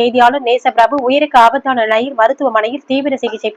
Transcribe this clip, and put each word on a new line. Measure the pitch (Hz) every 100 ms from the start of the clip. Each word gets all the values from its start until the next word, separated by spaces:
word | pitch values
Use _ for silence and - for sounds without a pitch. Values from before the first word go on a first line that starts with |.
செய்தியாளர் | 240 240 240 285 240
நேசப்பிரபு | 247 254 240 226 285 247
உயிருக்கு | 285 302 254 233
ஆபத்தான | 277 269 247 220
நிலையில் | 220 262 240
மருத்துவமனையில் | 226 277 269 220 220 277 -
தீவிர | 269 277 262
சிகிச்சை | 226 220 220